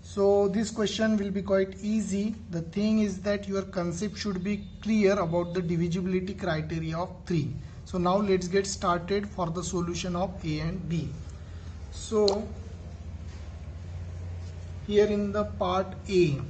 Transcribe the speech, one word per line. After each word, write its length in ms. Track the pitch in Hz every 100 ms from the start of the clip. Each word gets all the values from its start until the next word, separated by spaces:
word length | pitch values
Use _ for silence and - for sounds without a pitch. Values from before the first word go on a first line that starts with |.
So 480 | - - 196 202 202
this 220 | 190 214
question 480 | - 202 - 220 214
will 120 | 202
be 120 | 196
quite 320 | 190 196 190 -
easy. 520 | 208 220 185 196 214 233 -
The 120 | 170
thing 380 | 165 202 214 220
is 200 | 208 180
that 260 | 208 202 196
your 140 | 196
concept 560 | 190 190 175 170 208 -
should 260 | 208 185
be 220 | 185 202 - -
clear 320 | 208 220 190
about 400 | 202 165 175 175
the 80 | 175
divisibility 720 | 165 170 170 175 185 185 185
criteria 640 | - 185 156 156 165 160 160
of 140 | 185 - -
three. 260 | 170 123 - - -
So 140 | - 185
now 180 | 175 196
let's 320 | 208 190 180
get 180 | 196 196
started 640 | - 190 175 170 202 202
for 220 | - 170
the 120 | 170
solution 540 | 165 180 170 175 185 175
of 160 | 196 - 165
A 140 | 151
and 280 | 160 185 156
B. 220 | 165 120 - - - - - - - -
So 580 | - - 220 208 202 226 - - - - - - - - - - - - - - - - - - - - - - - -
here 180 | 208
in 260 | 208 208 202
the 140 | 208
part 440 | 208 - 185 185 185 - -
A 320 | 185 165 135